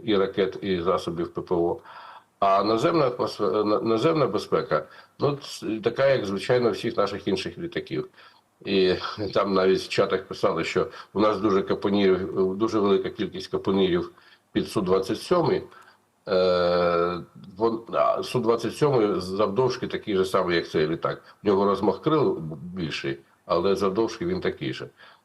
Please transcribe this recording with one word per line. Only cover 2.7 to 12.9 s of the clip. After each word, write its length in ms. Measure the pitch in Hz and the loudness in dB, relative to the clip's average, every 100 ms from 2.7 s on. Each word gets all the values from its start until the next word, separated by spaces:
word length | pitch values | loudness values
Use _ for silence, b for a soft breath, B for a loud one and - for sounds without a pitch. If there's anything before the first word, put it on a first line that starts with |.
| 110 156 165 131 | 2 2 2 0
атмосфе-, 540 | - 107 - 104 107 | 0 -4 -2 -2 0
на-, 180 | 104 107 | 2 0
наземна 460 | 113 113 156 160 120 | 2 2 2 2 0
безпека, 580 | 98 - 85 - 76 - B B _ | 0 -2 -2 0 -2 -4 B B _
ну, 180 | 135 143 | -2 -2
ц-, 380 | - - - 107 | -8 -10 -6 -2
така, 240 | 110 117 139 | -2 2 2
як, 180 | 127 101 | 2 0
звичайно, 460 | 98 - 123 120 | -4 0 2 2
всіх 260 | 98 120 - | 0 -4 -2
наших 300 | 101 101 - | -2 -2 -2
інших 300 | 92 90 85 | -2 -4 -8
літаків. 520 | 85 - - - - B B B _ _ - | -8 -8 -6 -6 -8 B B B _ _ -2
І 300 | 98 92 90 B B 101 | 2 4 2 B B -2
там 200 | 110 98 | 0 2
навіть 260 | 95 92 95 | 2 4 2
в 80 | - | 0
чатах 360 | - 98 95 | 0 0 0
писали, 400 | - 95 104 82 | -4 -2 0 0
що 240 | 82 90 - B B | -2 -2 -2 B B
у 60 | 98 | 0
нас 200 | 107 98 | 2 2
дуже 220 | 104 98 | 2 2
капонірів, 960 | 95 101 104 101 95 90 92 - 92 95 | 0 -2 0 4 4 4 0 0 0 0
дуже 220 | 110 110 | 0 2
велика 300 | 101 | 2